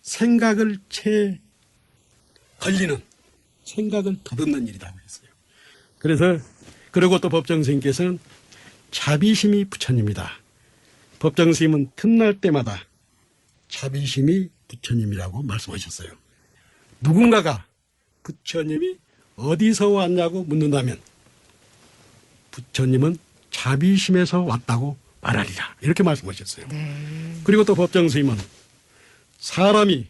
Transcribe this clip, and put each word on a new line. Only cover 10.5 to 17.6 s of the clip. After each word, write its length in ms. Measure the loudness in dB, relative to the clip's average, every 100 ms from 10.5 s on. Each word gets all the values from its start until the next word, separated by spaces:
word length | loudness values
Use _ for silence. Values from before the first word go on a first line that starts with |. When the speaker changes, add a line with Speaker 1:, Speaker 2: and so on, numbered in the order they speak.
| _ _ _ _ _ _ _
Speaker 1:
법정 320 | -2 2 2
스님은 400 | 4 2 2 -2
틈날 460 | -2 2 4 4 2
때마다 440 | 0 0 -2 -8 -12 _ _ _ _ _ _ _ _
자비심이 800 | -12 -8 -6 -4 0 2 2 -2 _ _
부처님이라고 760 | -18 -4 -2 -2 -6 -8 -8
말씀하셨어요. 680 | -8 -8 -8 -12 -12 -16 -18 -20 _ _ _ _ _ _ _ _
누군가가 680 | 2 6 6 4 2 -4